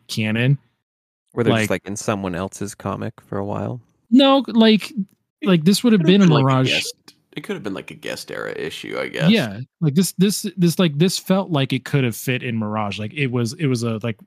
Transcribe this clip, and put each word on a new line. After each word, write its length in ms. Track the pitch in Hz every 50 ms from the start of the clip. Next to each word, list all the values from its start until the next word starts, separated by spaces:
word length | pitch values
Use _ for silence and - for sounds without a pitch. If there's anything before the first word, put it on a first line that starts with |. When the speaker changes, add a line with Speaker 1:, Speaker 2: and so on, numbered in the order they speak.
| _ -
Speaker 1:
canon. 480 | - - 107 107 107 113 120 131 143 - _ _ _ _ _ _ _ _ _ _ _ _ _ _ -
Speaker 2:
Where 120 | 120 120
they're 80 | 127 120
just, 100 | 110 107 101
Speaker 1:
Like 120 | 101 90 -
Speaker 2:
like, 20 | 92
in 80 | 101
someone 380 | 104 - - 110 98 98 92 90
else's 400 | 85 95 95 - - 104 101 -
comic 460 | - - 101 98 104 107 110 - -
for 180 | - _ - 98
a 60 | 98
while? 360 | 101 107 104 104 110 120 123 - _ _ _ _ -
Speaker 1:
No, 340 | 226 262 277 277 269 277 - -
like, 440 | 208 233 226 220 220 196 - - - 240 190 - _ _ _ _ _ _ -
like, 220 | 208 185 165 151
this 180 | 180 202 - -
would 80 | 247 220
have 80 | 202
Speaker 3:
Could 100 | 160 160
have 100 | 185 202
Speaker 1:
been 20 | 196
a 40 |
Speaker 3:
been, 80 | 175 151
like, 80 | 139 135
a 20 |
Speaker 1:
Mirage. 260 | 135 135 131 131 127 127
Speaker 3:
guest, 220 | - - - - _ _ - - _ _ _ _
it 100 | - 151
could 100 | - 202
have 80 | 175 -
been, 120 | 107 95
like, 160 | - - -
a 40 | -
guest 360 | - - 55 57 - - -
era 240 | - 55 53 53 -
issue, 420 | - 62 - - - - 52 53 62
I 100 | 67 64
guess. 220 | - 60 64 165
Speaker 1:
Yeah, 300 | 226 220 143 110 98 104 131 - _ _
like, 140 | 170 151 135
this, 180 | 165 190 - -
this, 340 | - 180 214 - - - 208 -
this, 220 | - 175 170 156 -
like, 180 | 190 170 143 143
this 200 | 170 190 - -
felt 320 | - - 190 196 190 -
like 220 | 170 143 135 127 143
it 100 | 131 -
could 200 | - - 143 131
have 120 | 120 107
fit 260 | - - - 127 127 127
in 140 | 127 117
Mirage. 420 | 113 107 104 107 110 104 101 98 98
Like, 140 | 107 110 -
it 120 | 151 143
was, 260 | 127 117 123 120 110 143
it 120 | 180 165
was 160 | 139 131 113 117
a, 160 | 117 113 110 98
like, 140 | 117 113 - _